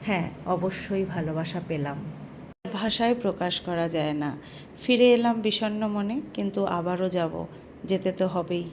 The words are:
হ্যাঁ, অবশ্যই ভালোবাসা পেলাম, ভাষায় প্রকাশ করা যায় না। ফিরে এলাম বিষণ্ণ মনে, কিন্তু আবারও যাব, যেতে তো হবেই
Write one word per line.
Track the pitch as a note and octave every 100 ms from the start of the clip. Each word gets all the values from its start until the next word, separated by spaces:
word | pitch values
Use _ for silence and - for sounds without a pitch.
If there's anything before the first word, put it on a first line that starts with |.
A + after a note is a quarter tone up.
| -
হ্যাঁ, | F#3+ E3+ - -
অবশ্যই | F3+ F#3+ F#3 - G3
ভালোবাসা | F#3+ F3 D#3 D#3 D#3+ F3 -
পেলাম, | D#3 C#3+ D3 - - - - - - F#3
ভাষায় | G3 A3 G#3+ A#3
প্রকাশ | A#3+ G#3 F#3+ F3+ F3
করা | - E3+ E3+
যায় | E3 D3+
না। | D3 D3 D3 - - - -
ফিরে | - A#3+ B3
এলাম | A#3+ A#3 A3+
বিষণ্ণ | G#3+ G#3 G#3+ G#3+ A3
মনে, | G#3 G3+ B3+ D4+
কিন্তু | - G3+ G3
আবারও | F#3+ F3 F3 F3+ F#3
যাব, | F3+ E3 D#3+ E3 - - -
যেতে | - F#3+ F#3+
তো | F#3 F#3
হবেই | F3 E3 F3 E3+